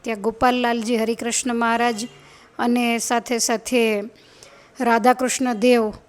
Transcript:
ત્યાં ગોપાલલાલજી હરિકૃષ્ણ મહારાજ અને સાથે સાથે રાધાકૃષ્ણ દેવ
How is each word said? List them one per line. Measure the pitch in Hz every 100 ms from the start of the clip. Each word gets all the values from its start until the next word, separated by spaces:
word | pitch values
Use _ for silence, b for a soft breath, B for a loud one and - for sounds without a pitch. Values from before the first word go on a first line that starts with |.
ત્યાં | - 220 208
ગોપાલલાલજી | 220 247 247 240 233 220 233
હરિકૃષ્ણ | 220 233 233 - 254
મહારાજ | 190 233 233 240 220 240 B B B B -
અને | 240 240 240 233
સાથે | - 240 226 240
સાથે | - 226 - 247 226 208 214 - B B B B B -
રાધાકૃષ્ણ | 240 233 233 247 254 - 254
દેવ | 226 247 240 220 214